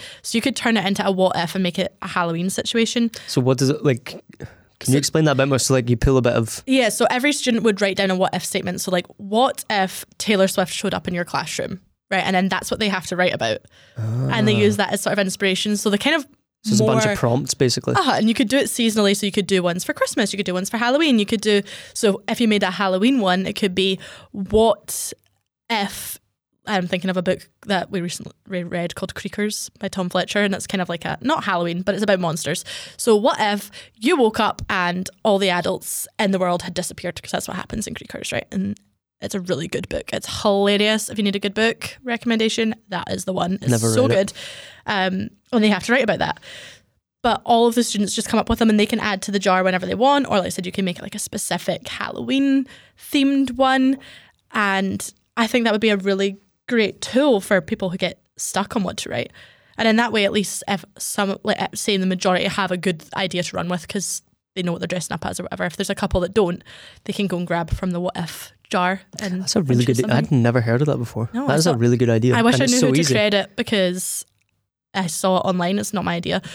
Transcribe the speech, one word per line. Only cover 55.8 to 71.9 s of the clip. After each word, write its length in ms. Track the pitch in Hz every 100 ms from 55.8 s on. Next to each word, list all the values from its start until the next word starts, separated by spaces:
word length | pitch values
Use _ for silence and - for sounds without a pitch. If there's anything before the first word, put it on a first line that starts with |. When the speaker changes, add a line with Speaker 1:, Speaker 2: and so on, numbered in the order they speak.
Speaker 1:
be 80 | 220
a 80 | 208
really 400 | 190 196 196 196 _ _ -
great 320 | 240 214 -
tool 400 | - 240 294 208
for 200 | - 190
people 280 | 165 214 185
who 60 | 180
get 220 | 180 - _ -
stuck 400 | - 185 202 233
on 60 |
what 160 | 180 -
to 100 | -
write. 240 | 113 - - - _ _ -
And 100 | 226
in 80 | 220
that 160 | 233
way, 120 | 214
at 80 | 196
least 300 | 208 185 - -
if 160 | 196 - -
some, 400 | - - 196 -
like, 160 | 214 -
uh, 80 | 190
say 220 | - - 196
the 80 | 185
majority 380 | 185 190 180
have 260 | 196 - 185
a 60 | 185
good 260 | 180 160 - -
idea 260 | 196 175
to 140 | 175 180
run 120 | 175
with 180 | 180 -
'cause 320 | 208 - - - _ _
they 80 | 190
know 100 | 175
what 80 | 175
they're 60 | 175
dressing 260 | 180 -
up 100 | 156 -
as 140 | 180
or 40 |
whatever, 200 | 180 180
if 120 | 180 -
there's 140 | 196
a 40 |
couple 260 | 196 196 196
that 140 | 175
don't, 280 | 220 180 180 - - - -
they 80 | -
can 140 | 196 202
go 100 | 175
and 80 | 175
grab 240 | 170 165
from 200 | - 185
the 80 | 175
what 160 | 180 -
if 360 | 165 - - _ _
jar. 300 | 190 180 190 - -
And 240 | 202 180
Speaker 2:
That's 140 | 190 220
a 60 |
really 220 | 143 123
Speaker 1:
choose 120 | 123 120
Speaker 2:
good, 40 | 110
Speaker 1:
something. 80 | 120 151
Speaker 2:
I'd 40 |
never 280 | 139 117 123
heard 200 | 113 120
of 40 | 147
that 120 | 131
before. 300 | 117 107 117
Speaker 1:
No, 140 | 233 285
Speaker 2:
That 80 |
Speaker 1:
I 20 | 147
Speaker 2:
is 100 | 170
a 40 |
Speaker 1:
thought, 100 | 127
Speaker 2:
really 160 | 120